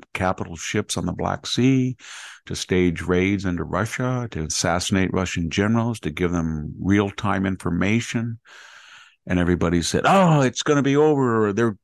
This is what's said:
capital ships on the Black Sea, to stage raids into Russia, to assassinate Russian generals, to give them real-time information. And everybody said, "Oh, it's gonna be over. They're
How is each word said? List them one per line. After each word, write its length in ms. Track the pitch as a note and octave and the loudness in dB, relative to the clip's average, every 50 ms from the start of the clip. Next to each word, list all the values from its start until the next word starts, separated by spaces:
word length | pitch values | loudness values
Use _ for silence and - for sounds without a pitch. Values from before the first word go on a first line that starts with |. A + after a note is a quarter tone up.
| - _ - | -14 _ -6
capital 420 | - F#2+ F#2 F#2 - - F#2 E2+ | -2 -2 -2 -2 -2 -6 -10 -10
ships 400 | D#2+ - - - G#2+ G2+ - - | -10 -8 -4 -4 -4 -4 -4 -4
on 120 | F#2 D#2+ | -4 -4
the 40 | F2 | -4
Black 360 | F2 A2 F2 F#2 F#2+ - - | -4 -2 -4 -4 -4 -4 -6
Sea, 500 | - - B2 B2 C3 C3+ C3 B2+ B2+ B2 - - - - - - - - - - | -6 -2 0 2 2 2 2 0 -2 -6 -8 -14 -20 -18 -18 -18 -18 -20 -18 -12
to 100 | - F#2 | -10 -8
stage 460 | - - - F#2+ F#2 F2+ F2 E2 D#2+ | -6 -4 0 2 2 2 2 0 -2
raids 440 | F2 E2+ F2+ F2+ F#2 G2 G2+ F#2+ F#2+ | -2 0 2 2 2 2 0 0 -2
into 180 | F#2 F2 D#2+ D#2 | -4 -4 -4 -4
Russia, 640 | D2+ E2 F2+ G#2+ A2+ - - B2+ B2+ B2+ B2 A#2+ A2+ | -4 -2 -2 -2 -2 -4 -4 -4 -4 -4 -4 -6 -6
to 140 | - D#2 D#2 | -6 -6 -6
assassinate 680 | D2+ - - - F2+ E2+ F2+ - - G#2 F#2+ F#2 - | -4 -4 -2 0 0 0 0 0 0 0 0 0 0
Russian 380 | - F2+ F#2 - - F2+ E2+ D#2+ | 0 -2 -2 -2 -4 -4 -4 -2
generals, 500 | - G2 G2+ G#2+ A2+ A#2 A2+ A#2+ A2+ - | 0 0 2 2 2 2 0 -2 -4 -6
to 100 | - D#2+ | -6 -6
give 200 | D2+ E2 F2+ E2+ | -4 -2 -2 0
them 440 | F2 E2+ D#2+ D#2+ D#2+ D#2 D2+ - - - | 0 0 -2 -2 -4 -4 -6 -8 -8 -4
real-time 680 | - F2+ G2+ G#2 G2+ G2+ - - - G2+ G2 F#2+ F#2+ | 0 2 2 4 2 0 -2 -4 -4 -2 0 0 0
information. 920 | G2 G2 - - F2+ F2 F2 F#2 G2 A2 A#2+ A#2 - - A#2 A2+ A#2+ A#2 - _ - - - - - - - - - - - - _ _ _ - | -2 -4 -4 -4 -4 -2 0 0 0 0 0 -2 -4 -6 -4 -4 -6 -8 -10 _ -20 -20 -20 -20 -20 -20 -20 -20 -20 -20 -20 -20 _ _ _ -6
And 120 | - F2+ | -2 0
everybody 460 | F2+ F2 E2+ F2+ D#2+ F2 E2+ E2+ F2 D#2+ | 2 2 2 2 2 2 2 2 2 0
said, 200 | - - - - | 0 0 2 4
"Oh, 360 | - F3+ G3 F#3 E3+ D#3 D3 | 4 4 6 6 6 6 4
it's 220 | C3+ B2 - - - | 4 2 0 -2 0
gonna 180 | - D3 C#3+ | 2 2 2
be 140 | B2+ C#3 C#3 | 2 2 4
over. 580 | C#3+ D3+ D#3 D3+ C#3 C3+ A#2+ A2+ A2+ G#2+ G#2 G2 | 4 4 4 4 4 2 2 2 2 2 2 2
They're 240 | G#2+ A#2 A#2 G2+ - | 2 2 0 0 -4